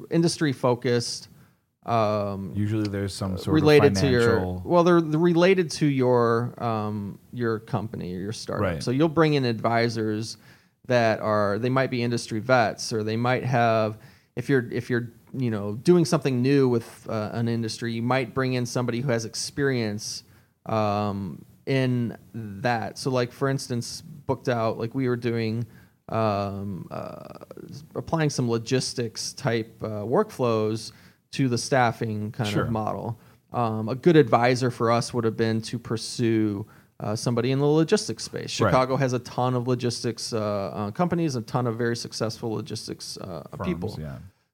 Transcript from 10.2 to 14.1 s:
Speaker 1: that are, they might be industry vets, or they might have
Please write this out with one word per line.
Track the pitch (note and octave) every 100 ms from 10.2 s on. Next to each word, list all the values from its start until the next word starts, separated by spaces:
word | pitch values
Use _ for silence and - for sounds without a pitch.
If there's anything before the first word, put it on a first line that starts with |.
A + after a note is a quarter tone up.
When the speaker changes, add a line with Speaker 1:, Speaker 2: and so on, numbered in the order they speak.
| A2+ - - - _ _ -
Speaker 1:
that | B2 A2+ G#2
are, | G#2+ G#2+ G2+ G2+
they | B2
might | C3 C3
be | B2+
industry | A#2+ A#2+ - A2
vets, | A#2 B2+ G#2 - -
or | A2+
they | G#2+ A2+
might | B2 B2+ B2+
have | B2+ A#2 A2+ A2 G#2+ -